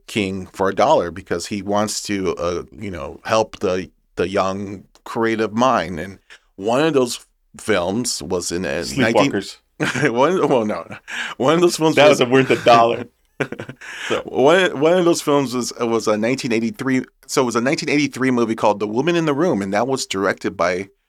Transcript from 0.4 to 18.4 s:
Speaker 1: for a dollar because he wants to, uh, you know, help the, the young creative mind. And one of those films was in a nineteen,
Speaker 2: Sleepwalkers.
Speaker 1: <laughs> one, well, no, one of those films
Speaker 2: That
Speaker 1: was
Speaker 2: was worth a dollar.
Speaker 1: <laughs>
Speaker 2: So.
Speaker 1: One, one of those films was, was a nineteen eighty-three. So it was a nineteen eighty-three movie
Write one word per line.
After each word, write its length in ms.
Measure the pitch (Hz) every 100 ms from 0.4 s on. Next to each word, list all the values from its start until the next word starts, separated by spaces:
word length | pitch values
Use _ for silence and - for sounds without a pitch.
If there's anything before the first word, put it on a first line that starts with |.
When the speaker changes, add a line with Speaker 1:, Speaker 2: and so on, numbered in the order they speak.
| 92
Speaker 1:
for 220 | - 95
a 60 | 95
dollar 360 | 107 151 87
because 360 | 85 90 90 -
he 140 | 104
wants 400 | 98 101 107 -
to, 300 | - 98 92 -
uh, 260 | 85 87 65
you 180 | 71 101
know, 280 | 87 71 - -
help 340 | 110 110 -
the, 320 | 98 92 87 _ _ -
the 120 | 90
young 560 | 98 95 98 101 98 - _
creative 500 | - 123 113 110 110
mind. 460 | 107 131 117 85 85
And 200 | 92 95 _ - _ -
one 280 | 98 123
of 100 | 160
those 320 | 143 120 - - _ _ -
films 640 | - 98 87 101 120 -
was 280 | 73 92 85
in 120 | 85 90
a 200 | 76 76 -
nineteen, 360 | 117 117 -
Speaker 2:
Sleepwalkers. 260 | 101 95 - _ -
Speaker 1:
<laughs> 320 | - 127 139
one, 340 | 117 143 180 -
well, 160 | 135 107
no, 220 | 90 82 113 - - - -
one 180 | 127 165
of 60 |
those 140 | 180 -
films 200 | 156 156
Speaker 2:
That 120 | 147
Speaker 1:
was 120 | 139
Speaker 2:
was 80 | 123
worth 200 | 131 131
a 140 | 120
dollar. 420 | - 117 117 117 120
Speaker 1:
<laughs> 360 | _ _ - 135 - - - - - -
Speaker 2:
So. 140 | -
Speaker 1:
One, 580 | - - 135 180 180 131
one 140 | 151 185
of 60 | 175
those 140 | 170
films 320 | - 143 135 123
was, 180 | 117 -
was 280 | 117 113 107
a 80 | 107
nineteen 360 | 113 135 131
eighty-three. 540 | 113 113 104 127 131 - _ -
So 160 | -
it 40 | 127
was 100 | 113
a 60 |
nineteen 280 | 123 165 151
eighty-three 400 | 143 143 117 131
movie 240 | 123